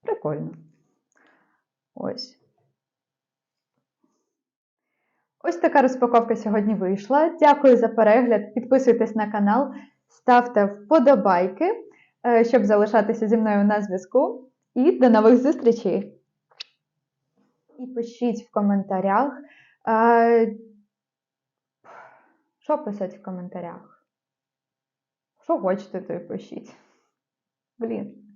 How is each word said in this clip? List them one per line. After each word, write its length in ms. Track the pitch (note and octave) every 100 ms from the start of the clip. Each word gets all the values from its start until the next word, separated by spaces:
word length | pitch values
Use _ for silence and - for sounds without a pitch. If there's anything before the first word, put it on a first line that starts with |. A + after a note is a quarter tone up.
Прикольно. 480 | - G#4+ D3+ D3 D#3+ F3 _ _ _ _ _ _ _ _ _ _ _ _ _
Ось. 440 | - - - - _ _ _ _ _ _ _ _ _ _ _ _ _ _ _ _ _ _ _ _ _ _ _ _ _ _ _ _ _ _ _
Ось 120 | D4+ -
така 260 | E4+ C#4+
розпаковка 540 | B3+ - A#3+ A#3 A#3 A3
сьогодні 380 | G#3+ G#3+ G#3
вийшла. 640 | G#3 F#3 G3 - C#4 E4 E4
Дякую 360 | D4+ C#4+ C4+ A#3+
за 120 | A3+
перегляд. 680 | A3+ G#3+ A3+ A#3+ G#3 G#3
Підписуйтесь 600 | A#3+ A#3 C4 C4 A3+ G#3
на 180 | A3 G#3
канал, 420 | G#3+ G3+ A3+ C#4 - - _ _
ставте 560 | _ - B3 A#3+ G#3+
вподобайки, 1200 | G3+ G3+ - D#4+ B3+ C4 G3 F3+ F#3+ - F4 A#4 - _ _ _ B3
е, 180 | A#3
щоб 200 | A#3 B3
залишатися 640 | G3+ G#3 G#3 A3 G#3 - G#3+
зі 80 | A3+
мною 280 | A3 G3+
на 180 | G3+ G#3
зв'язку. 680 | G#3 F#3 - B3+ E4+ - - _ _
І 240 | A#3+ D4 C4
до 120 | B3
нових 260 | A3 A3 B3
зустрічей! 840 | C4 - A#3 A3+ F#3+ F3+ - _ _ _ _ _ - _ _ _ _ _ _ _ _ _ _ -
І 80 | B3+
пишіть 640 | B3 A#3 - A#3+ G#3+ -
в 20 |
коментарях. 840 | G#3+ G3+ G3 G3 F#3+ G3 G3+ C#4 - - _ _ _ -
Е, 680 | A3 A#3 A#3 A#3 A#3 A3+ G#3+ - _ _ _ _ _ _ _ _ _ _ _ - - - _ _ _ _ _
що 200 | - D4+
писати 380 | G#3+ G#3 F3+ -
в 60 |
коментарях? 840 | - F#3 F3+ F#3 E3+ F3 - _ _ _ _ _ _ _ _ _ _ _ _ _ _ _
Що 160 | - D#4+
хочете, 420 | F#3+ G3+ - F#3+
то 120 | F#3
й 60 | F3
пишіть. 580 | - - - - - - _ _ _ _ _ _ _ _ _ _
Блін. 520 | A3+ G#3 G3+ - -